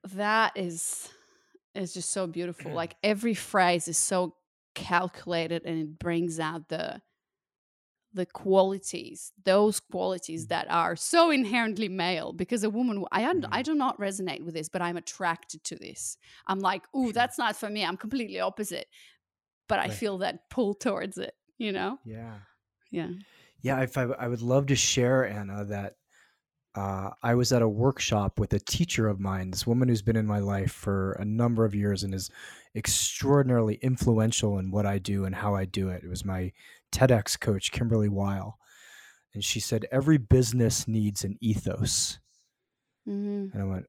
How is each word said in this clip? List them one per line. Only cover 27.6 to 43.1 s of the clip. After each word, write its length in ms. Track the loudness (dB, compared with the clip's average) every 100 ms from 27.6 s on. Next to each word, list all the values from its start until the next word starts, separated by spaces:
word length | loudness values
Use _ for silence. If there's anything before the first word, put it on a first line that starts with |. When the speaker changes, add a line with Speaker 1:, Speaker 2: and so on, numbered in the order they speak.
Speaker 2:
a 60 | 4
workshop 680 | 4 2 2 0 2 2 0
with 120 | 0
a 60 | 0
teacher 480 | 0 0 0 2 0
of 120 | 0
mine, 300 | -2 -2 -4
this 160 | -4 0
woman 220 | 2 4
who's 140 | 4
been 140 | 2 2
in 100 | 2
my 140 | 0
life 320 | 0 0 -2
for 400 | -2 -2 0 0
a 120 | -2
number 400 | -2 2 2 4
of 100 | 2
years 280 | 2 0 0
and 120 | -2
is 140 | -4 -8 -14 -20 -20 -12
extraordinarily 1040 | -6 -2 0 -2 -2 4 6 6 4 4 2
influential 840 | 0 2 4 6 4 2 0 0
in 120 | 0
what 140 | 0 2
I 120 | 0
do 260 | 0 0
and 100 | 0
how 200 | -2 0
I 100 | 0
do 240 | 0 -2 -2
it. 120 | -4
It 60 | -8
was 160 | -6
my 280 | -4 -2 -4 -6 -20 -20 _
ted 200 | 4 6
X 240 | 6 2 -2
coach, 340 | 0 0 -2
Kimberly 360 | -2 2 4 4
Weil. 500 | 2 0 -2 -6 -14 _ -20 -20 -20 -20 _ _
And 100 | -6
she 160 | -4 -4
said, 260 | -2 -2 0
"Every 260 | 0 6 4
business 720 | 6 6 6 4 2 2 0
needs 360 | 0 0 0
an 120 | -4 -2
ethos." 760 | 0 0 0 -2 0 0 -2 -6 _ _ _ _ _ _ _ _
Speaker 1:
Mm-hmm. 440 | -8